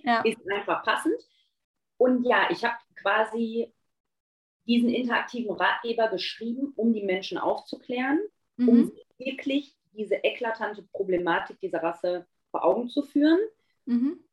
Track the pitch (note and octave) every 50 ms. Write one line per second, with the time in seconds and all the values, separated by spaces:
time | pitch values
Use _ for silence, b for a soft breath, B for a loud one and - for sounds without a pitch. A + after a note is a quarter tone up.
0 | - B3 A#3 A3+ - A3+ A3 - - F#3 G3+ G3+ - F3+ E3 - - - - -
1 | - D#4+ A4+ b b b b b b b _ _ _ _ _ _ _ _ _ -
2 | B3+ B3+ B3+ A#3+ B3 B3 G#3+ G3 F#3 - E3+ - A#3+ - - - - _ _ -
3 | - G3 G#3 A3 A3 - A3 A#3 A3+ A3 A3+ A#3 A#3 - _ _ _ _ _ _
4 | _ _ _ _ _ _ _ _ _ _ _ _ _ A3+ A#3+ A#3 A#3+ - - A#3+
5 | B3+ A#3 A3 A3 - - B3 A#3 G#3+ G3 F3 - F#3 G3+ - - A#3+ A#3 A#3 A#3
6 | A3 A3 F#3+ F3 - - - - A3+ A#3 A#3+ C4+ C#4+ C#4+ - G#3 A3+ A#3 A3 G#3
7 | G3+ F#3+ F#3 G3 F#3+ - F3+ - - - - - - - - - - - A#3+ B3+
8 | C4 C#4 D4 F4+ G#4+ - _ _ _ _ _ A#3+ B3 A#3+ A#3+ A#3 - - - -
9 | - _ _ - B3+ C4+ C4 - - C#4 C4+ C#4+ - - _ _ _ _ G3 G#3+
10 | G#3 F#3 G3+ - - G#3+ - - B3 A3+ A3 - G#3 G#3 G#3 G3+ - _ - -
11 | G3 F#3 F3+ F3 F3 E3+ F3 F#3+ F#3+ - - - F#3+ F3 F3 E3 E3 E3 - -
12 | - F3+ F3+ F3 - _ _ _ _ _ - - - E3+ F#3 A#3 B3 A#3+ - C#4+
13 | C#4 - - C#4+ D4 D#4 E4 F#4+ A4+ - - _ _ _ _ _ _ - A#3+ A#3
14 | C4 D4 F4+ - _ _